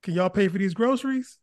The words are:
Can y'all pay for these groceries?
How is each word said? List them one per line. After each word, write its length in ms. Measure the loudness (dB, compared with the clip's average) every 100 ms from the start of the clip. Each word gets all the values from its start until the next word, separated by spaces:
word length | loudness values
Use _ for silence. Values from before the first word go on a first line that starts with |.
Can 120 | -4
y'all 160 | 0 0
pay 180 | 2 0
for 100 | 2
these 160 | -2
groceries? 640 | 0 0 0 0 -4 -4 -14